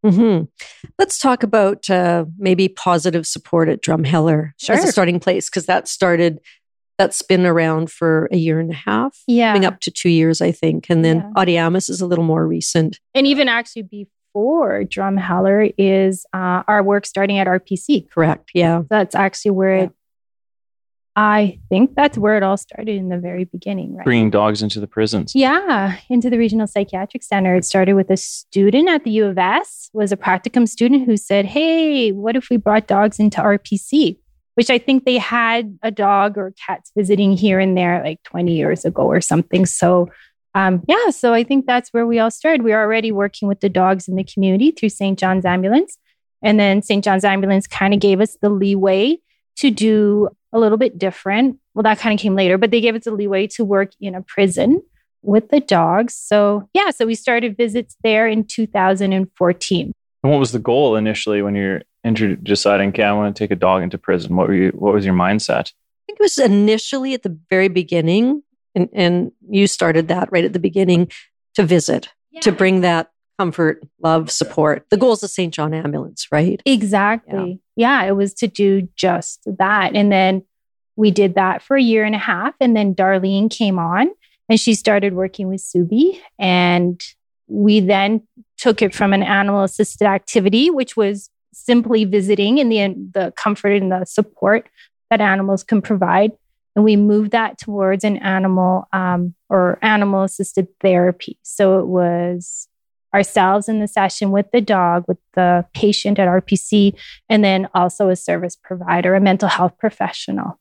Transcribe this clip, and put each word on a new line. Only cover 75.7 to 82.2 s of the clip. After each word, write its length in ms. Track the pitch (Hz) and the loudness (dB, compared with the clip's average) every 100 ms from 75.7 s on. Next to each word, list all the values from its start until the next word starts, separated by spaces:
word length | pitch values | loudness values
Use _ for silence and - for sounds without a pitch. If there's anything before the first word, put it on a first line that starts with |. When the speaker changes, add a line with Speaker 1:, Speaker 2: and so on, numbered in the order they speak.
Speaker 1:
Ambulance, 560 | 160 147 147 - - - | -4 -6 -6 -10 -14 -4
right? 300 | 151 170 196 - | 0 0 -2 0
Speaker 2:
Exactly. 920 | 254 196 202 202 226 _ 196 180 185 _ | 0 0 0 0 -2 _ -8 -8 -10 _
Yeah. 280 | - 233 269 | -2 0 0
Yeah, 60 | 190 | 0
it 40 | |
was 220 | 196 202 | 0 -2
to 120 | - 226 | -2 -6
do 400 | - 202 196 180 | 0 2 2 -2
just 460 | - 190 175 - - - | -2 -2 -2 -6 -14 -12
that. 500 | 190 190 208 185 214 | -4 0 0 0 0
And 160 | 202 | 2
then 300 | 196 185 190 185 _ _ _ _ | 2 2 0 -6 _ _ _ _
we 160 | - 214 | 0 0
did 240 | 185 196 180 | 2 0 2
that 260 | 185 - | -2 -2
for 120 | _ | _
a 80 | 277 | 0
year 220 | 247 220 | 2 2
and 100 | 214 | 0
a 40 | |
half. 360 | 214 | -4